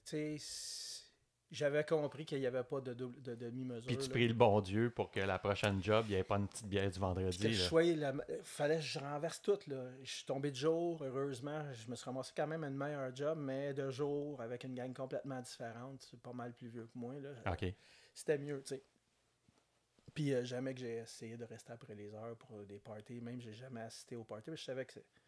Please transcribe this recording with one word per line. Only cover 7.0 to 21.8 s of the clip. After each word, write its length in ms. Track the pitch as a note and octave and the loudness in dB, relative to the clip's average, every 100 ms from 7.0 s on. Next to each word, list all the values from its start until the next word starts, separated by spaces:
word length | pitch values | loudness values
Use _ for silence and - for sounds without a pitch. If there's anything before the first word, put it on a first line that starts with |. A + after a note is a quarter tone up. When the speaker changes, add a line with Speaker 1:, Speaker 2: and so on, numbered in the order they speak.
| F#2+ F#2 F#2 F2+ | 2 4 2 4
Speaker 1:
Puis 120 | A2 | 4
que 40 | |
je 80 | G#2+ | 4
Speaker 2:
là. 60 | F2+ | 6
Speaker 1:
sois 160 | E3 | 8
la, 300 | E3+ D#3+ C#3+ C#3 - - | 8 6 2 0 -4 -6
fallait 320 | - - D3 D#3+ | -6 0 4 4
que 40 | |
je 180 | C#3 D#3 | 2 -4
renverse 420 | C#3 D3 D#3+ - | -2 -2 -2 0
tout, 180 | - G3+ - | 2 2 0
là. 180 | C3+ B2+ C3 | -6 -6 -10
Je 100 | C3+ | -10
suis 140 | - - | -6 -2
tombé 240 | C3+ C#3+ | 0 0
de 60 | B2+ | 2
jour, 480 | D3+ E3 F3 D#3+ | 4 4 2 0
heureusement. 680 | C3+ C3 C#3 B2 C#3+ D3+ D3 | -2 0 0 -2 -4 -4 -4
Je 140 | A#2+ A2 | -8 -8
me 80 | A2+ | -6
suis 100 | - | -4
ramassé 260 | C3 C3 - | -4 -4 -2
quand 120 | D3+ | 0
même 160 | D#3+ | 0
à 40 | D3 | -2
une 100 | C3+ | -2
meilleure 380 | C#3+ D3 C3 B2+ | -2 -2 -4 -2
job, 220 | C#3+ D#3+ | 0 0
mais 340 | C#3 C3+ C#3+ C#3 | 0 -2 -2 -2
de 160 | C3+ | -2
jour, 500 | B2+ D3 C#3+ C#3+ C3+ | 0 0 0 -2 -4
avec 220 | A#2 B2 | -6 -6
une 100 | C3+ B2+ | -6 -4
gang 180 | B2+ | -4
complètement 480 | B2+ C3+ C#3 C#3 C3 | -6 -4 -4 -4 -6
différente, 680 | A#2+ - A#2 A2+ B2+ C3+ - | -6 -8 -8 -8 -10 -12 -16
c'est 100 | A#2+ | -14
pas 120 | C3+ | -10
mal 200 | B2 A#2+ | -8 -8
plus 160 | A#2 B2 | -8 -10
vieux 160 | A#2 A#2 | -10 -10
que 60 | B2 | -8
moi, 160 | A#2+ C#3+ | -8 -8
là. 100 | C#3 B2+ G#2 | -10 -6 -4
Speaker 2:
Ok. 140 | F2 F2+ - - - - | -2 -2 -4 -12 -20 -20
Speaker 1:
C'était 240 | - - C#3+ | -4 2 2
mieux, 220 | C#3+ C#3 | 0 -6
tu 120 | C3+ C3 | -6 -8
sais. 80 | - _ _ _ _ _ _ _ _ _ _ _ - | -10 _ _ _ _ _ _ _ _ _ _ _ -10
Puis, 200 | - C#3+ | -2 2
euh, 100 | B2+ | 2
jamais 300 | B2 B2 C3+ | 2 -2 -4
que 80 | B2+ | -4
j'ai 160 | A#2+ A#2 | -4 -6
essayé 400 | A2+ - A2+ A#2 | -6 -10 -10 -8
de 80 | A2+ | -10
rester 260 | A#2+ - | -12 -14
après 240 | A#2 | -14